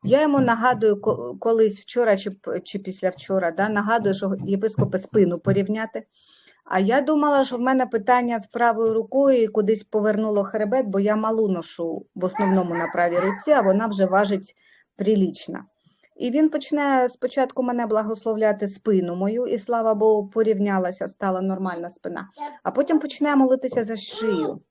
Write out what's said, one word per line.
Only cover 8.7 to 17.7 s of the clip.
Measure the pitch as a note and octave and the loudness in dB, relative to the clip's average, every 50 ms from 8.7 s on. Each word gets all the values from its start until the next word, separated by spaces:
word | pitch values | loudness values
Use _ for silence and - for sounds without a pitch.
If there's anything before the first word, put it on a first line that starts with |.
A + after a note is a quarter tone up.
| A3+ G#3+ A3+ A3+ A3 | 2 2 0 0 2
рукою | A3 A3 A3 - C4+ C#4 C#4 C4+ B3 A3+ | 0 -2 0 0 2 4 6 6 4 4
і | G#3+ | 2
кудись | G#3+ A3 G#3 G3 A3 G#3 - | 2 0 2 2 0 -2 -2
повернуло | _ - G#3+ G#3 G#3+ G#3 G3+ A3 A3 G#3 G3+ G3+ | _ -2 0 2 2 0 0 0 0 0 0 -2
хребет, | G3 - A3 G#3+ G3+ A3 C4 B3+ | -2 -2 -4 -2 0 0 0 0
бо | G#3 F#3+ G3 | 0 -2 0
я | G3 G#3 G#3+ | 0 2 0
малу | G#3+ G#3+ A3 A3+ A3 A3 G#3 | 0 0 0 0 0 0 0
ношу | F#3+ F3 E3 - - - E3+ E3 D#3 - - _ _ | 0 -2 -4 -10 -10 -8 -6 -6 -6 -8 -10 _ _
в | - F3+ | -6 -6
основному | F#3 F#3 - G3+ F#3+ F#3+ F#3+ F3 E3+ E3+ | -4 -2 0 0 2 2 2 2 0 -2
на | E3+ E3 | -4 -4
правій | E3 - F3 F3 F3 E3+ F3 | -4 0 0 0 2 2 0
руці, | F3+ G3 G3+ G3 - - | 0 0 -2 -4 0 2
а | D4+ C#4 | 4 4
вона | G#3+ G3 F#3+ G3+ A3+ | 4 4 2 2 2
вже | A3+ G3+ F#3+ F#3+ | -2 0 0 0
важить | F#3 F3+ G3 G#3 G3 G3+ F#3+ F#3+ - - _ _ _ _ _ _ _ _ | 2 4 2 2 2 0 -4 -4 -10 -20 _ _ _ _ _ _ _ _
прилічно. | _ G3+ F#3+ A3 G3+ F#3+ F3 - - - - E3+ - G3 _ _ _ _ _ _ _ _ _ _ | _ 0 2 2 4 2 0 0 -6 -12 -12 -12 -12 -12 _ _ _ _ _ _ _ _ _ _
І | - - B3 | -8 -6 -2
він | A#3 C#4+ D#4 D#4 | 2 2 2 2
починає | D4+ D4+ C#4 - - D4 C#4+ C#4 C4+ C4 B3+ B3 | 2 0 -4 -2 -2 -2 0 2 2 2 2 2
спочатку | B3 _ - B3+ - C#4 C4 C4 - - B3+ | -2 _ -6 -4 0 0 -2 -2 -2 -4 -4
мене | B3 | -2